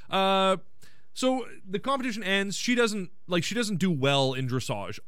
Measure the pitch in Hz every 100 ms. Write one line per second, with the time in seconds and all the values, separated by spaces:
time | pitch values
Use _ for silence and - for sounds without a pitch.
0 | - 190 190 190 190 185 - - - -
1 | - - 254 262 - - 196 196 254 277
2 | 254 214 190 196 196 - - 240 233 214
3 | 180 - - 180 - 226 214 170 190 147
4 | 135 139 131 131 127 127 - 104 92 -